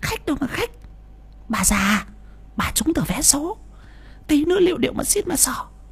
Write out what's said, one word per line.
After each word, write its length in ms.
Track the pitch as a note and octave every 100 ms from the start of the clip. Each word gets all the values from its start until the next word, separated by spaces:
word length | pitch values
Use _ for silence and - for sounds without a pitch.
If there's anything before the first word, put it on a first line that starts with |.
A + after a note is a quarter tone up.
Khách 240 | - A4+ -
đâu 100 | C#4
mà 60 | C#4
khách, 240 | - A#4 - - - - - - - -
bà 160 | A3
già, 420 | F#3+ G#3 G3 G#3 - - - - - -
bà 160 | -
trúng 200 | - A#3
tờ 80 | E4
vé 180 | F#3 F#3+
số, 340 | D4+ C#4+ D#4 A4 - - - - - - -
tí 180 | D4+
nữa 160 | D#4 F4+
liệu 180 | F4+ F4
điệu 140 | -
mà 120 | -
xin 200 | - - F#4
mà 80 | D#4
xỏ, 300 | - B3 - - -